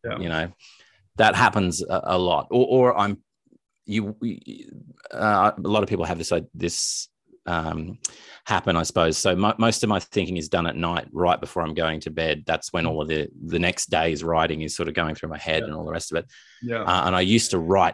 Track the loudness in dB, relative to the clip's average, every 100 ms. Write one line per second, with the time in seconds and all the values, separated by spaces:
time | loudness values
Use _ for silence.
0 | -10 -8 -4 -4 -4 -8 -20 -20 _ _
1 | _ 4 4 6 4 4 0 -2 -2 -2
2 | 0 2 2 0 2 2 4 6 4 4
3 | 2 -2 _ _ _ _ _ _ -6 -4
4 | -4 -6 -8 -8 -12 -18 -18 -20 -20 -20
5 | -14 -2 2 4 4 2 0 0 0 -2
6 | -2 -4 -2 -2 -4 -6 -6 -2 -4 -6
7 | -10 _ _ -14 -4 -4 -2 -6 -8 -10
8 | -12 -12 -20 -18 -2 0 2 0 0 2
9 | 2 2 2 2 0 2 2 2 0 -2
10 | -2 -4 -2 -4 -2 -2 0 -2 -2 -2
11 | -4 0 2 2 -2 -4 -4 -2 -2 -2
12 | -6 -4 -2 -2 -2 -4 -2 -2 -2 -2
13 | -2 -2 -4 -10 -6 0 0 -2 -2 0
14 | 0 0 0 0 0 -2 -6 -6 -4 -2
15 | -4 -4 -10 -8 -2 -2 -2 -8 -8 -8
16 | -4 -6 -6 -14 _ _ -8 -4 0 2
17 | 2 2 4 4 4 0 4 4 4